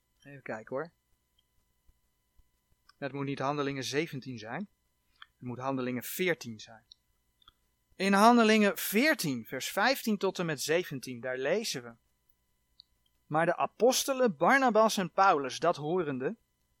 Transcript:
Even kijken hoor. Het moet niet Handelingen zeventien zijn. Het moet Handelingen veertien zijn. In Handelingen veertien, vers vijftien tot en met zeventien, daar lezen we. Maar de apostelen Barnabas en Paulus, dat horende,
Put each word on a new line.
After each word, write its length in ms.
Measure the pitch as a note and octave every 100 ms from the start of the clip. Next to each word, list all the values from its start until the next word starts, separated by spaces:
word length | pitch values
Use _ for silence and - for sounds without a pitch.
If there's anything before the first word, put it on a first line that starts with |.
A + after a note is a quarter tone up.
| _ _
Even 220 | C#3 C#3+
kijken 340 | - A2 A2 C3
hoor. 160 | E3 _ _ _ _ _ _ _ _ _ _ _ _ _ _ _ _ _ _ _ _ -
Het 140 | C#3
moet 140 | C#3 C#3
niet 140 | C3+
Handelingen 440 | C3+ D3 C#3 C#3
zeventien 560 | A#2 C#3 E3 C3+ C3+ A#2+
zijn. 280 | G#2+ B2+ G#3 _ _ _ _ _
Het 280 | - _ B2
moet 100 | A#2+
Handelingen 460 | C3 C3+ B2+ B2
veertien 560 | - - F#3 D#3+ A#2+ G#2+
zijn. 240 | - A2 _ - _ _ _ _ _ _ _ _ _ -
In 180 | F#3
Handelingen 640 | G3 A3 A#3+ A3 A3 G#3 E3
veertien, 680 | - G3+ D4 - D#3+ B2 A2
vers 220 | C3 -
vijftien 480 | - A3+ C4+ - G#3
tot 220 | G3 F3+
en 60 | E3+
met 160 | D3
zeventien, 580 | - E3 F3+ C#3 C3+ B2
daar 180 | B2+ B2+
lezen 460 | C#3 G3 A3+ C3+
we. 100 | A#2+ A#2 _ _ _ _ _ _ _ _ - _ _ _ -
Maar 200 | D3+ E3+
de 120 | E3+
apostelen 800 | C#3 - A#3 B3 - C4 B3 D3+
Barnabas 600 | E3+ C4+ C4 G#3+ A3 G#3
en 140 | F#3
Paulus, 480 | - G3 D#3+ C3 A#2+
dat 160 | D#3+ F3
horende, 600 | D3 F#3 D3+ C3 C#3 A3+ _ _ _ _